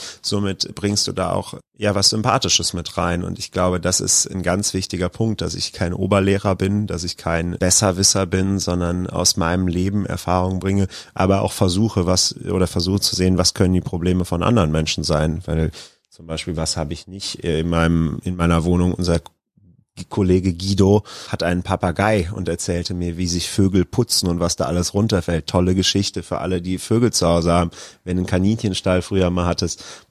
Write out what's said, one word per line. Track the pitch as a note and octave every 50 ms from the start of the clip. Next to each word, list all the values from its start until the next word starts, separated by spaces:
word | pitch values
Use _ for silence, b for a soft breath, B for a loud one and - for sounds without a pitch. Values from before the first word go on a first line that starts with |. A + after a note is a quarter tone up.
| B B B B -
somit | - G#2 G2+ G2+ G2 F#2+ - - - -
bringst | - - G#2 G#2 G2+ - G2+
du | G2
da | F#2+ F#2 F2 F2+
auch, | F#2+ F#2+ - - - - _ _
ja, | _ G#2+ G#2 G2
was | G2+ G2 -
Sympathisches | - A2 G#2 B2+ - C3+ - F2 - - E2+ - -
mit | F2 E2 - -
rein | - F2 F2 F2 F2 F2+
und | F2+ F2+ F2
ich | - -
glaube, | - F#2 F2+ F#2 F2+ F2+
das | E2 F#2+ F#2 -
ist | G2 F#2 - - - -
ein | F#2 F#2+ E2+
ganz | F2 F2+ G2 G2+ - -
wichtiger | F#2+ F#2 - - E2+ F2+ F2
Punkt, | - - A2+ A2+ G#2 -
dass | F#2 E2+ E2
ich | F2+ - - -
kein | - - F2 F2+
Oberlehrer | F2+ F#2+ G2 G#2 G2 F#2+ G2 G2 G2 - G#2 F#2+
bin, | F2+ F#2+ F#2+ G2+ G#2 G#2
dass | G2 F2 E2+ E2+
ich | E2+ -
kein | - - E2+ E2 E2 E2 F2 E2+ -
Besserwisser | F#2+ F#2 - - A2 G2 F2+ F2+ G2 - - G2+ F#2+
bin, | E2+ F#2 F#2+ F#2 G2 G2 G2
sondern | F2+ - F2 F2+ F2+ E2+ F2 F2+ F2+ -
aus | E2+ F2 F2+ - -
meinem | - F#2 E2 F2+ F#2 F#2+
Leben | F2+ E2 F2+ F2+ G2 G2 G#2 F#2+
Erfahrung | - - F#2 - - F2+ F#2 F2+ F#2 F#2+ F#2
bringe, | F2+ G2 G2 G2+ G2 F#2 B B B B B
aber | - F#2+ F#2 G2 G2 G#2
auch | F#2+ -
versuche, | - G#2 F#2 F2 F#2+ A2 A2 - G2+ F2
was, | F2 F#2 F#2 - - - - -
oder | F#2 F#2 F#2 F#2 F2
versuche | - F2+ E2+ F#2 G2 G2+
zu | - - -
sehen, | - F#2 F#2 F#2
was | F2+ F2+ - -
können | - G2 F2+ F#2
die | F2+
Probleme | - - - F2 E2 F2+ F#2 F#2 F2
von | - F2+ E2+ F2
anderen | F#2+ A#2+ A2+ F2 D#2
Menschen | D#2 D#2+ D#2+ D#2 - - D#2
sein, | D#2 D#2+ D2 D#2 D#2+ D#2+ E2+ F2+
weil | - D#2+ D#2+ D#2+ D#2+ B B B B B B B _
zum | _ - E2+ E2
Beispiel, | E2 D#2+ - - E2
was | D#2+ D#2+ D#2 -
habe | E2+ D#2+ D2 E2
ich | D#2+ - -
nicht | F#2 F#2+ - - - - -
in | F2 D#2+ D#2 E2 E2+
meinem, | E2+ E2 E2 E2 E2+ E2 E2 D#2 D2 - -
in | F2+ F2+
meiner | F2+ E2+ E2+ E2+ E2 D#2+
Wohnung, | F2 F2+ F2+ F2 F2+ F2+
unser | F2+ F2+ E2+ E2 D#2 - - _ _ _ _ _ _ _ _ _ _ _ _ _ - F2+ -
Kollege | - A2 G2+ F#2 F#2 F#2 F2+ F#2+ E2+
Guido | E2 F#2+ G2 G2 F#2+ G2 G2 G2+ G#2+ B B B B B B
hat | - - -
einen | E2+ F2+ F2+ F2
Papagei | - F#2+ F2 - F2+ D#2+ D2+ G2 G#2+ A2 G#2 E2+ E2+ G#2
und | G2 F#2 E2+
erzählte | E2+ - - - F2 E2+ F2 - F#2+
mir, | F2+ F2 F2 E2+
wie | E2 F#2
sich | F2 E2+ F2+ E2+ -
Vögel | - - G2 G2 F#2 G2 F2+
putzen | - - - A#2+ - - - - F2+
und | E2+ E2+
was | E2+ E2+ -
da | - D#2+
alles | C2+ E2+ F2 F2 - -
runterfällt. | G2+ G#2+ A2 G#2+ F2+ - - E2+ D#2+ - -
Tolle | - F#2 F2+ F#2 F#2
Geschichte | F#2+ F2+ - - G2 G2 - - F#2+ E2+
für | - - -
alle, | - F2 F#2 F2+ F2
die | F#2 F#2 F#2
Vögel | - - G#2+ A#2 B2 A#2 -
zu | - -
Hause | E2 E2+ E2+ E2 E2+ E2+
haben. | F2 E2+ E2+ B B B B B B _
Wenn | F2+ F#2
du | F2+
einen | F#2 E2+
Kaninchenstall | - F2+ F#2 G2+ A2 A2 - G#2+ F#2 - - G2 F#2 F#2 F2+
früher | - G2+ F#2+ F#2 F2
mal | F2+ F2+ F2
hattest, | F2 E2+ - F#2 E2 - B B B B B B B